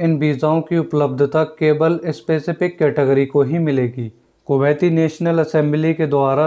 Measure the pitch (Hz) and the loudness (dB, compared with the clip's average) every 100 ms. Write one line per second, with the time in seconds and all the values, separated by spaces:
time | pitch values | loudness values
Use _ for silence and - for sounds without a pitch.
0 | 165 151 151 135 156 160 160 170 160 147 | 0 0 0 0 0 0 0 -2 -2 0
1 | 143 131 143 156 156 - 156 147 160 170 | 0 0 0 0 -2 0 0 2 2 0
2 | 170 - - 160 175 165 180 - 151 131 | -4 -6 -2 -4 -2 -4 -4 0 0 2
3 | 135 135 135 147 131 165 156 135 123 127 | 2 2 2 0 0 0 0 0 -2 -4
4 | 113 - _ _ - 135 143 147 175 165 | -10 -12 _ _ -4 0 0 2 0 2
5 | 160 160 170 165 156 160 147 151 160 160 | 0 -2 -2 0 0 0 0 0 0 0
6 | 151 139 135 135 | 0 0 2 2